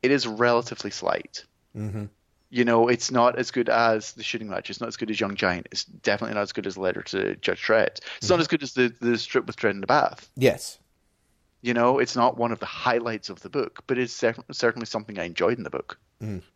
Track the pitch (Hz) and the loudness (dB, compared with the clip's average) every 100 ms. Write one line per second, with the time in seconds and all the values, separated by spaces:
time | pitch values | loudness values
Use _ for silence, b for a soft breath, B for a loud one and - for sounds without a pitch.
0 | 127 139 123 110 120 120 120 110 104 - | 4 2 2 2 4 4 0 -8 -10 -4
1 | - - - - - _ _ - 107 104 | -2 -2 -4 -16 -18 _ _ -10 -8 -8
2 | 104 _ _ _ _ 123 120 117 117 120 | -10 _ _ _ _ 0 4 6 6 2
3 | - 127 120 123 123 127 120 117 117 110 | 0 4 4 2 -2 0 2 4 4 2
4 | 104 - 110 117 107 92 - 98 117 - | -2 -10 -6 -6 -6 -8 -8 -10 -10 -6
5 | 110 104 101 101 98 87 - - - - | -4 -2 -2 0 0 0 -6 -10 -10 -4
6 | - 104 110 107 101 - 98 95 92 90 | -2 0 -2 -4 -4 -4 -6 -2 -2 -2
7 | - 98 98 95 - 92 - 110 - - | -4 -2 -2 -2 -4 -2 2 4 2 -2
8 | B B - 175 156 160 139 127 123 120 | B B 2 2 4 0 -2 0 0 0
9 | 120 117 - 139 - - 107 98 98 143 | 0 0 0 -2 -2 -2 -2 -2 2 4
10 | - - - - 123 82 - - _ _ | 2 -2 -18 2 2 2 -8 -16 _ _
11 | _ _ _ _ _ _ 120 117 120 135 | _ _ _ _ _ _ -2 4 4 4
12 | 123 127 123 117 117 113 - - 127 120 | 2 2 2 2 -2 -2 -8 -4 0 0
13 | 117 110 - 92 95 143 120 - - 127 | 0 -8 -10 -14 -6 -4 -4 -6 -4 -2
14 | 120 - 120 113 - 131 120 117 110 110 | -2 0 0 0 -10 0 0 0 -6 -8
15 | 107 101 85 85 92 117 101 67 - - | -8 -8 -6 0 0 0 -4 -8 -10 -14
16 | _ _ 110 95 - | _ _ -8 -8 -12